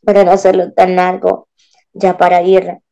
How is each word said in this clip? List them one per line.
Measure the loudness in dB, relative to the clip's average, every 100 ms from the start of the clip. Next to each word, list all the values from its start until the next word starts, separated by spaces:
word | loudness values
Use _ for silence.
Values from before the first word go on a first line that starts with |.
para | 0 2
no | 2
hacerlo | 2 2 0 -2
tan | -2 -2 0
largo, | -2 -2 -4 -6 _ _ _ _ _
ya | -4 -4 0
para | 0 2
ir | 2 0 0 -14 _